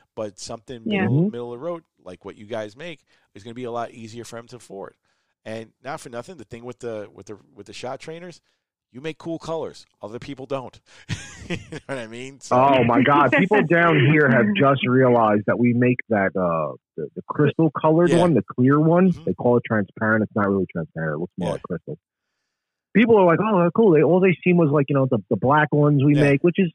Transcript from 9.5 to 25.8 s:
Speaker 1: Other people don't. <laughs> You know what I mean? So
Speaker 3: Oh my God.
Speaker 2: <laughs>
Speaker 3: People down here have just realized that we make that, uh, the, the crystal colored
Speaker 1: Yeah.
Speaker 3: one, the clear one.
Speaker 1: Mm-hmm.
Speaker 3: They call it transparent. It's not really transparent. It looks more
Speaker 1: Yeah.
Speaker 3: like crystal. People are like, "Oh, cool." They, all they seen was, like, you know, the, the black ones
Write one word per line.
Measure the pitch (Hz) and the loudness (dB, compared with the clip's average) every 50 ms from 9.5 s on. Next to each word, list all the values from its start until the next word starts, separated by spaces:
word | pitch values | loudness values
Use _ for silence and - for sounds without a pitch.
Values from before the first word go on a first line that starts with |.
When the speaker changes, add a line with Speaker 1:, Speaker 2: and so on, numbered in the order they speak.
| 165 160 135 90 69 - - _ _ _ | -8 -8 -8 -10 -14 -16 -20 _ _ _
Speaker 1:
Other | - 104 110 120 | -16 -14 -14 -14
people | - 143 139 127 131 | -14 -16 -16 -14 -10
don't. | - 139 135 123 113 - - _ _ - - - - | -8 -8 -8 -8 -12 -18 -20 _ _ -20 -18 -12 -12
<laughs> | - - - - - - - - | -10 -10 -12 -14 -20 -16 -12 -10
You | 175 - - - | -10 -10 -10 -14
know | 165 143 - | -18 -16 -12
what | - 135 127 | -12 -12 -10
I | 117 | -12
mean? | 110 113 120 127 135 139 131 | -12 -14 -14 -16 -16 -18 -14
So | - - 123 | -4 0 2
Speaker 3:
Oh | 127 135 139 139 131 117 | 4 4 4 4 4 2
my | 117 117 127 | 2 2 2
God. | 123 143 143 143 139 127 | 2 4 4 4 4 2
Speaker 2:
<laughs> | - - | 2 0
Speaker 3:
People | 190 185 214 214 | 2 2 2 2
down | 175 151 170 170 170 170 160 147 135 139 | 2 2 2 2 4 4 4 4 4 4
here | 156 156 151 131 | 4 4 4 4
have | 135 127 113 104 - | 4 4 2 2 2
just | - 139 139 139 135 - | 2 2 2 2 2 0
realized | 127 123 131 131 123 120 117 113 107 104 107 104 - | 2 2 4 4 6 4 4 4 4 2 2 0 0
that | 113 104 | 0 2
we | 120 120 | 2 2
make | 117 120 123 123 127 - - - | 2 2 2 0 0 -2 -4 -2
that, | 113 101 95 92 - | 0 0 0 0 -2
uh, | 92 92 87 82 80 76 71 64 - _ _ _ | -2 -2 -2 -2 -2 -4 -6 -8 -12 _ _ _
the, | - 76 - - | -12 -12 -12 -12
the | 180 - - | -12 -12 -6
crystal | - - 147 139 - - 165 156 | -2 0 0 0 0 0 0 0
colored | - - - 156 160 165 175 170 | 0 0 0 2 4 4 4 4
Speaker 1:
Yeah. | 170 170 | 4 4
Speaker 3:
one, | 180 175 156 | 4 2 2
the | 107 - - - | 0 -2 -2 -2
clear | - 127 131 143 151 | 0 2 2 4 4
one. | 156 160 165 175 190 185 | 4 4 4 4 4 2
Speaker 1:
Mm-hmm. | 175 147 165 | 0 -2 -6
Speaker 3:
They | - - | -8 -6
call | - - 123 123 | -2 0 0 0
it | 120 - | 0 0
transparent. | - 117 107 98 - _ - 113 110 110 110 | -2 -2 -2 -4 -4 _ -4 -2 0 0 0
It's | 104 - - | -2 -2 -2
not | 107 101 98 | -2 -2 0
really | 98 98 90 - | 0 -2 -4 -6
transparent. | - 87 82 - - 80 80 78 76 | -6 -10 -10 -10 -10 -8 -6 -6 -6
It | 78 | -6
looks | 87 90 _ - | -8 -10 _ -8
more | 87 85 | -6 -6
Speaker 1:
Yeah. | 73 | -6
Speaker 3:
like | - | -8
crystal. | - - 87 82 - - 78 - _ _ _ _ _ _ _ _ _ _ _ _ _ _ _ _ _ _ - | -10 -10 -10 -10 -10 -12 -16 -16 _ _ _ _ _ _ _ _ _ _ _ _ _ _ _ _ _ _ 2
People | 196 247 220 233 208 | 2 4 4 6 6
are | 185 | 6
like, | 170 165 156 | 6 4 2
"Oh, | 196 220 214 175 170 175 - | 2 0 2 2 2 2 2
cool." | - 233 202 | 2 4 4
They, | 160 147 | 6 4
all | 147 135 170 185 | 4 4 4 4
they | 185 190 170 - - | 4 2 0 0 2
seen | 180 180 170 | 2 4 4
was, | 165 143 | 4 2
like, | 143 151 139 - | 2 0 0 0
you | 147 | 0
know, | 139 135 127 | 0 0 0
the, | 127 107 - - | -2 -4 -4 -4
the | 120 | -4
black | 95 - 127 143 151 151 143 | -2 0 2 2 2 2 2
ones | - 147 | 2 2